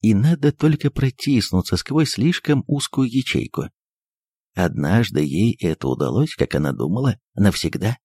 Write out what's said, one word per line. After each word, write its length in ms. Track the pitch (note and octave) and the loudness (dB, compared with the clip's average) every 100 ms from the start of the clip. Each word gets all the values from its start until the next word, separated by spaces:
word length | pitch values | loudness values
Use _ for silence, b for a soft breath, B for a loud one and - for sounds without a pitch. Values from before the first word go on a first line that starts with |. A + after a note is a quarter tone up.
И 120 | A2 | 4
надо 380 | G2+ C#3 E3 D3 | 4 4 2 2
только 400 | - D3+ D3+ C#3+ | 2 0 2 -2
протиснуться 840 | - C3+ - - C3 - F#2 - F2+ | 0 -4 -2 0 0 2 -2 0 -4
сквозь 320 | - C#3+ D3+ | -2 0 0
слишком 560 | - C3+ F3 - C#3+ - | 2 0 0 0 0 0
узкую 400 | C#3+ - - C3 | -4 -2 -2 0
ячейку. 600 | B2+ B2+ - - - - _ _ _ _ _ _ _ _ | 0 -2 -4 -4 -6 -8 _ _ _ _ _ _ _ _
Однажды 680 | - F2 - C#2+ G#2 A2+ F#2+ | -2 -2 0 0 2 2 0
ей 340 | D2+ D2 A2+ - | -2 2 0 0
это 260 | F2 D#2+ C2+ | -2 -2 -4
удалось, 480 | B1+ C#2 D#2 D#3 - | -2 0 0 -2 -2
как 200 | - D2+ | -2 0
она 180 | D2 | -2
думала, 440 | B1+ C#2 G#2 C3+ - _ - | -2 -4 -2 -2 -4 _ 0
навсегда. 640 | G2+ - D#2+ - F#2+ B2+ | 2 2 -4 -4 -4 -6